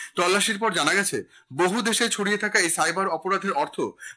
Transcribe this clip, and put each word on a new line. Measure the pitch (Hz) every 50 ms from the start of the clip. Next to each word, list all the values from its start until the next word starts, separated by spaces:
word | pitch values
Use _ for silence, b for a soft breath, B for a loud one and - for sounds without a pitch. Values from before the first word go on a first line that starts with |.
| B B B
তল্লাশির | 180 175 175 190 202 190 214 214 196
পর | 220 220 175
জানা | 165 143 151 175
গেছে, | 196 196 - - 113 90 b b b b _ 131
বহু | 143 175 180 196 240 214
দেশে | 233 214 - 240 226
ছড়িয়ে | - - 202 202 208 208 220
থাকা | 208 - 214
এই | 180 165
সাইবার | - 180 156 160 165 190 190 190
অপরাধের | 165 160 - 185 196 185 185 196 175
অর্থ | 143 151 147 - - 135 101 - B B B B